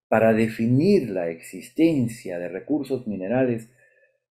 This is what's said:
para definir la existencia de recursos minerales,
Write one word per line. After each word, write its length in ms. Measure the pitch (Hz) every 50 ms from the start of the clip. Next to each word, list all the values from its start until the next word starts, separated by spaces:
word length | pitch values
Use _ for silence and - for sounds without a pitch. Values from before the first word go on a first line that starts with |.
| _
para 260 | - 120 110 110 113 110
definir 760 | 110 117 110 - - 113 117 123 135 160 202 208 185 135 110
la 220 | 98 92 85 85
existencia 1040 | 82 82 - - - 92 - - - - 160 165 165 139 120 104 - - - 95 87
de 100 | 87 87
recursos 600 | 85 87 92 - - 147 147 135 - 135 123 127
minerales, 640 | 110 101 92 92 98 120 127 131 127 117 110 113 - _ _ _ _ _ _ _ _ _ _ _ _